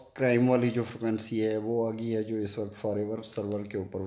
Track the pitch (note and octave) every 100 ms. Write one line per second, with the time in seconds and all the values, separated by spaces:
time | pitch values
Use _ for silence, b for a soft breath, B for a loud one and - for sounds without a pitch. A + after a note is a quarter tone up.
0 | - - C3 A#2+ B2 B2+ B2 A2+ A#2 -
1 | A2+ A2 - A2+ A2 G#2+ G#2+ A#2 A2+ A2
2 | A#2 A2 G#2+ A2 G2+ - G#2 - A2 G#2
3 | G#2 A2 A2 - G2+ G#2 G#2 G#2 F#2+ G2